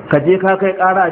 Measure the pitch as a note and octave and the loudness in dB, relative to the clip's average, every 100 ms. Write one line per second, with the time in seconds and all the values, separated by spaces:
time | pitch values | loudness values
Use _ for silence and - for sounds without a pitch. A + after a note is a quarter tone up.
0 | - D3 D3 F#3+ F#3+ F#3+ G3 F#3 F#3 F#3+ | -2 -2 2 0 0 0 0 0 0 2
1 | F3 | 0